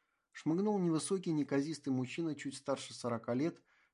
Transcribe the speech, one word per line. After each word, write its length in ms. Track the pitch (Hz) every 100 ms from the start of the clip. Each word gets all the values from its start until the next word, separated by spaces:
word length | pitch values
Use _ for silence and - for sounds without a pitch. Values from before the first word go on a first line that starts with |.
| _ _ _
шмыгнул 480 | - 151 170 208 208
невысокий 540 | 175 160 - 190 175
неказистый 600 | 151 139 139 143 156 -
мужчина 440 | 127 127 - 165 147
чуть 180 | 139
старше 400 | 135 - 131 -
сорока 400 | - 120 117 -
лет 260 | 123 165 - _ _ _